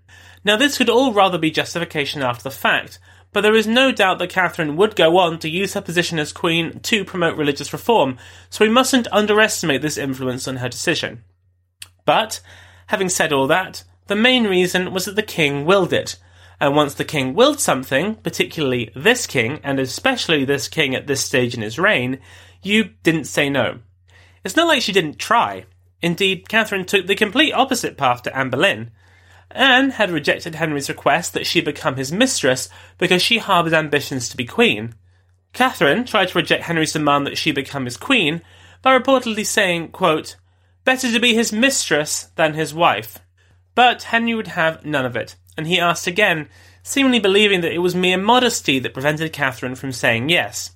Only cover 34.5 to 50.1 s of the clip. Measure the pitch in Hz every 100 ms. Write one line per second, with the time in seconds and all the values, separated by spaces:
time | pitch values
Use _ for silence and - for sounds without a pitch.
34.5 | - 233 107 117 - _ _ _ _ _
35.5 | - 254 254 151 170 247 214 185 180 165
36.5 | 165 - 165 156 160 147 143 139 - 165
37.5 | 143 131 139 123 120 - 262 151 170 -
38.5 | - - - 262 262 247 262 240 214 202
39.5 | - 190 170 160 - 180 156 - - _
40.5 | _ _ _ - 262 254 233 240 226 226
41.5 | 214 269 269 - 151 151 - - - 160
42.5 | 151 151 156 165 104 113 - _ _ _
43.5 | _ _ - 247 226 - 233 233 226 185
44.5 | 175 160 156 147 147 127 120 - - _
45.5 | - 156 180 170 165 190 175 208 160 147
46.5 | - - _ - 277 269 247 196 202 208
47.5 | 190 165 147 180 175 180 185 202 247 247
48.5 | - - 131 110 - 139 151 160 151 135
49.5 | 123 127 127 139 123 131